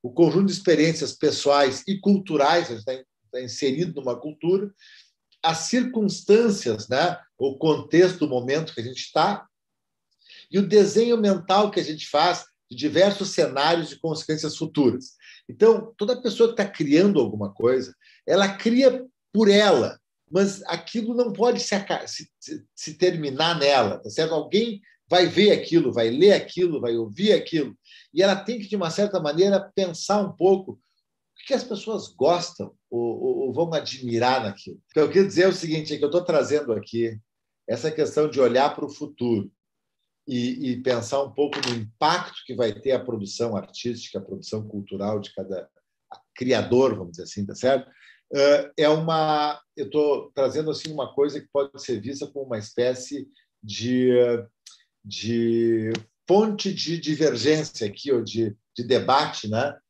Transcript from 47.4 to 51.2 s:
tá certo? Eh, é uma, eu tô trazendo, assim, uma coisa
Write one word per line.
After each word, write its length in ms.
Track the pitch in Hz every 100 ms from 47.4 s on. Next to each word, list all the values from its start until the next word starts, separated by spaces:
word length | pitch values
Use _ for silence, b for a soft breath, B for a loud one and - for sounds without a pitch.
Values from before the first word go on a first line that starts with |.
| 98
tá 80 |
certo? 360 | 92 127 135 127 b b b _
Eh, 400 | 143 143 147 - -
é 120 | 151
uma, 680 | 156 160 160 156 151 151 147 _
eu 140 | - 139
tô 420 | 147 147 139 -
trazendo, 360 | - 135 139 156
assim, 220 | 147 156
uma 220 | 151 127
coisa 260 | -